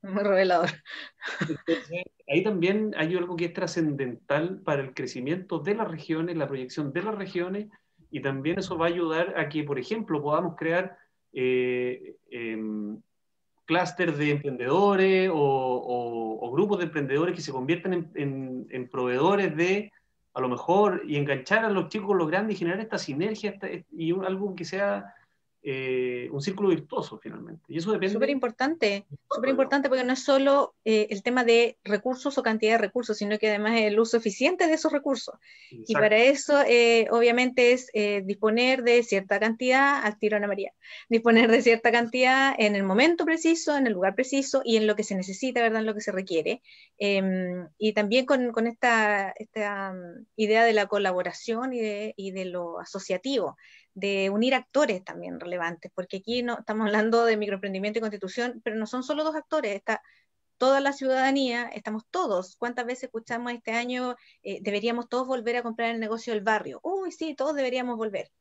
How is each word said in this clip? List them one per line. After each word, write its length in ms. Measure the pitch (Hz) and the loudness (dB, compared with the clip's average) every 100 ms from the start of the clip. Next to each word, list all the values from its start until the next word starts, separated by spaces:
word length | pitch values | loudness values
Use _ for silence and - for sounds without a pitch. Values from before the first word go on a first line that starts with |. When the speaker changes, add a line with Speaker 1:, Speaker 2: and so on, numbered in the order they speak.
Speaker 1:
muy 220 | 196 190 | -4 -2
revelador. 460 | 202 190 190 175 170 156 - - - _ - - 160 | 2 4 4 4 2 -4 -14 -16 -16 _ -12 -6 -4
Speaker 2:
Entonces, 560 | 156 - 165 - 160 - _ - | -6 -2 -2 -2 -10 -12 _ -2
ahí 160 | 147 | 0
también 500 | 190 196 175 208 214 - | 0 0 2 2 -2 -2
hay 180 | 156 180 | -2 -2
algo 200 | 175 180 | -2 -4
que 100 | 170 | -4
es 80 | |
trascendental 1080 | 170 185 175 160 139 131 117 _ 143 165 190 | -4 -4 0 -2 0 -4 -6 _ -2 -2 -4
para 180 | - 143 | -2 -2
el 120 | 131 | -2
crecimiento 640 | - 127 131 127 180 185 165 | -8 -8 -6 -4 -6 -4 -6
de 160 | 147 214 | -2 -2
las 140 | 202 | -4
regiones, 460 | 160 - 160 170 165 | -6 -6 -4 -2 -4
la 100 | 135 | -4
proyección 460 | 135 127 - 143 | -6 -8 -6 -4
de 100 | 131 | -4
las 120 | 202 214 | -6 -6
regiones, 520 | 196 180 180 196 214 _ _ _ _ | -6 -6 -4 -6 -8 _ _ _ _
y 100 | 147 | -6
también 380 | 135 135 139 185 | -4 -4 -2 -2
eso 180 | 185 180 | -4 -2
va 80 | 170 | 0
a 40 | |
ayudar 480 | 175 165 160 180 180 | 0 -2 0 -2 -2
a 120 | 147 | -4
que, 140 | 151 | -4
por 140 | 143 135 | -4 -6
ejemplo, 420 | 123 220 214 156 | -4 -6 -4 -4
podamos 340 | 143 151 180 165 | 0 -2 -2 -4
crear, 420 | 160 170 190 - _ _ _ | -2 0 -2 -8 _ _ _
eh, 840 | - 127 127 127 123 123 127 - - _ | -4 0 2 0 0 -4 -6 -12 -20 _
em, 680 | 120 117 113 110 107 104 107 _ _ _ _ _ _ - | -12 -8 -6 -6 -6 -8 -12 _ _ _ _ _ _ -4
clúster 500 | 165 175 - 175 147 | -2 -2 -2 -2 0
de 160 | 147 | 0
emprendedores 1000 | 147 143 127 123 160 202 196 190 190 190 | 0 -2 -6 0 4 4 4 4 4 2
o, 60 | 165 | 2
o, 1120 | 143 135 127 127 - 123 120 117 113 110 120 | 2 2 0 -2 -2 -4 -2 -4 -4 -6 -4
o 40 | |
grupos 260 | 135 202 196 | 0 2 2
de 60 | 175 | -2
emprendedores 500 | 156 139 135 175 180 | -4 -2 0 0 -2
que 60 | |
se 100 | 151 | -6
conviertan 420 | 135 131 170 196 | -6 -2 -2 -2
en, 180 | 175 165 - | -4 -4 -6
en, 520 | 143 135 131 127 - | -6 -4 -8 -10 -10
en 200 | 127 123 | -10 -8
proveedores 680 | 135 127 123 160 202 190 151 | -4 -2 2 2 2 0 0
de, 360 | 175 196 214 _ _ _ _ | 0 0 -2 _ _ _ _
a 80 | - | -6
lo 80 | 127 | -4
mejor, 540 | 120 - 185 208 185 - | -4 0 4 4 2 -4
y 100 | 147 | -2
enganchar 480 | 143 131 127 214 226 | -2 -2 0 0 2
a 40 | |
los 200 | 196 165 | 0 -2
chicos 180 | 214 196 | -6 0
con 100 | 196 | 0
los 120 | 160 | 2
grandes 260 | 180 220 202 | 0 -2 -2
y 40 | |
generar 200 | 175 185 | -2 -4
esta 180 | 220 202 | -4 -8
sinergia, 540 | - 139 196 214 208 | -6 -4 -2 -2 -6
esta, 160 | 196 196 175 - | -8 -10 -10 -14
y 200 | - 165 | -6 -2
un, 120 | 180 190 | -2 -2
algo 300 | 190 202 190 | -4 -4 -6
que 100 | 170 | -8
sea, 480 | 185 202 202 202 - _ _ _ _ - | -2 -2 -2 -6 -20 _ _ _ _ -8
eh, 640 | 131 131 127 127 123 123 | -6 -2 -2 -2 -4 -6
un 100 | 143 | -6
círculo 280 | 143 190 202 | -6 0 2
virtuoso 480 | 165 151 254 - 110 | 2 0 -8 -8 -12
finalmente. 460 | - 110 113 - _ | -14 -14 -16 -18 _
Y 100 | 156 | -6
eso 120 | 170 | -2
depende 220 | 208 185 | 0 0
Speaker 1:
Súper 160 | 208 262 | 0 0
importante, 560 | 277 247 226 269 330 214 196 - | 0 -2 -2 -4 0 0 0 -8
Speaker 2:
de 80 | 139 _ | -20 _
todo, 100 | - | -4
Speaker 1:
súper 120 | 254 | 0
importante, 400 | 262 269 277 277 | 2 2 2 2
porque 140 | 262 | 0
no 100 | 247 | 0
es 100 | 262 | -2
solo, 520 | - 269 269 277 - _ - | 4 4 6 4 2 _ 0
eh, 220 | 220 208 | 2 2
el 140 | 208 | -2
tema 200 | 240 247 | 0 2
de 360 | 240 233 233 - | 6 6 6 0
recursos 540 | - 202 247 254 285 269 | -2 -2 0 -2 -2 0
o 60 | |
cantidad 300 | 233 220 214 | 0 2 4
de 40 | 226 | 4
recursos, 400 | 208 247 233 214 | 2 -2 -4 -4
sino 220 | 202 214 | -2 0
que 100 | 220 | 0
además 300 | 208 214 233 | 0 2 2
es 80 | 214 | 2
el 120 | 208 | 4
uso 180 | 226 233 | 2 2
eficiente 500 | 226 196 269 359 349 | 0 2 2 4 2
de 60 | |
esos 180 | 311 320 | 2 2
recursos. 420 | 294 285 247 - - _ - - | 0 0 -4 -4 -16 _ -20 -20
Y 100 | 233 | -20
Speaker 2:
Exacto. 200 | 214 220 | -2 2
Speaker 1:
para 160 | 214 214 | 4 6
eso, 440 | 247 277 - 285 277 | 6 4 4 4 6
eh, 400 | 240 233 233 220 | 6 6 6 4
obviamente, 600 | 233 233 240 254 254 240 | 4 4 4 2 4 6
es, 180 | 247 254 | 4 2
eh, 280 | 220 208 202 | -2 0 -2
disponer 600 | 190 196 214 220 254 262 | -4 0 0 2 2 2
de 180 | 233 240 | 4 4
cierta 380 | 233 196 190 202 | 4 0 0 0
cantidad, 640 | 214 226 254 262 277 285 | 2 0 2 4 4 2
al 160 | 214 214 | -2 -2
tiro 180 | 208 208 | 0 0
Ana 100 | 202 | -2
María, 240 | 202 196 _ - - - | -4 -6 _ -20 -20 0
disponer 400 | 233 233 226 240 | 2 6 8 8
de 140 | 233 | 6
cierta 280 | 240 226 233 | 6 4 4
cantidad 600 | 233 233 247 254 262 269 262 | 2 2 2 4 4 2 2
en 180 | 214 202 | 2 2
el 80 | |
momento 420 | 196 190 302 339 311 | 2 4 4 4 2
preciso, 500 | 320 320 330 - 285 | 2 2 2 2 2
en 120 | 254 | 2
el 60 | |
lugar 200 | 196 185 | 2 0
preciso 480 | 196 262 277 269 269 | 0 0 0 0 -2
y 140 | 233 220 | 2 2
en 80 | 214 | 4
lo 100 | 208 | 0
que 80 | |
se 120 | 214 196 | -2 -4
necesita, 480 | 185 190 262 240 | -4 -4 -4 2
¿verdad? 160 | 233 220 | 2 2
En 80 | 220 | -2
lo 80 | 208 | -4
que 60 | |
se 100 | 214 | -4
requiere. 500 | 185 190 165 160 240 _ - - _ | -6 -2 -2 -2 -4 _ -20 -20 _
Em, 720 | 202 196 190 185 180 180 165 _ | 0 2 0 0 -2 -6 -10 _
y 140 | 214 | -2
también 340 | 214 208 240 254 | 0 2 2 2
con, 240 | 277 247 | 2 2
con 160 | 233 226 | 0 -2
esta, 680 | 233 247 226 214 208 196 - | 0 2 4 2 2 -2 -6
esta, 580 | 214 - 208 202 196 | -12 -6 -6 -4 -8
mm, 340 | 185 175 170 220 - | -10 -14 -18 -20 -4
idea 280 | 214 220 | 2 6
de 100 | 233 | 6
la 120 | 214 202 | 4 2
colaboración 880 | 208 196 180 180 170 - 226 262 | 0 0 0 -4 -6 -6 -6 -4
y 80 | 247 | -4
de, 320 | 220 202 214 - | -4 -4 -8 -8
y 160 | 196 | -10
de 140 | 190 185 | -8 -6
lo 340 | 180 170 170 | -6 -8 -10
asociativo, 800 | 175 196 - 185 262 269 170 - - - _ - | -10 -12 -6 -6 -2 -2 -2 -6 -20 -20 _ -8
de 340 | 196 196 190 | -4 0 0
unir 240 | 202 233 | 2 2
actores 500 | 262 254 269 294 190 | 2 0 0 2 0
también 360 | 190 170 175 170 | -4 -12 -12 -12
relevantes, 520 | 170 180 170 170 185 - | -8 -4 -4 -6 -12 -10
porque 220 | 180 190 | -8 -8
aquí 260 | 190 240 | -6 -4
no, 160 | 240 233 | -4 -6
estamos 260 | 226 214 214 | -4 -2 0
hablando 400 | 214 214 233 233 | 2 4 4 4
de 120 | 220 | 2
microemprendimiento 600 | 208 196 196 190 202 220 | -2 -4 -4 -4 -4 -2
y 40 | |
constitución, 600 | 220 202 190 196 240 233 | -4 -6 -10 -4 -6 -4
pero 120 | 240 220 | -6 -4
no 100 | 220 | -4
son 160 | 254 | -6
solo 200 | 254 294 | -4 -2
dos 120 | 311 311 | -2 -4
actores, 380 | 294 311 247 | -2 -2 -2
está 280 | 202 - 214 _ _ _ _ _ _ | -6 -4 -6 _ _ _ _ _ _
toda 220 | 254 269 | 4 4
la 140 | 277 | 2
ciudadanía, 760 | 277 262 262 262 269 262 240 240 | -2 0 2 2 2 0 -2 -6
estamos 300 | - - 214 - | -10 -8 -8 -6
todos. 440 | 349 339 190 185 _ | -4 0 -2 -4 _
¿Cuántas 280 | 240 240 240 | -6 -4 -6
veces 200 | 254 254 | -6 -8
escuchamos 480 | 226 226 240 240 | -10 -6 -6 -6
este 180 | 240 - | -8 -4
año, 440 | 226 240 254 254 247 _ _ | -4 -2 -4 -4 -8 _ _
eh, 160 | 196 196 | -12 -8
"Deberíamos 480 | 202 208 220 240 240 | -4 -2 -2 -2 -2
todos 180 | 247 254 | -4 -2
volver 300 | 262 226 240 | -2 -2 -4
a 60 | |
comprar 260 | 240 226 233 | -4 -4 -2
el 100 | 233 | -2
negocio 340 | 220 226 226 | -4 -6 -4
del 100 | 214 | -4
barrio"? 360 | 202 214 180 127 | 0 0 -2 -10
Uy, 280 | - 392 370 | -4 -4 -4
sí, 240 | - 330 285 | -6 -8 -4
todos 200 | 269 294 | -2 0
deberíamos 420 | 262 254 247 233 | -2 -2 -4 -4
volver. 320 | 220 196 - _ | -4 -6 -10 _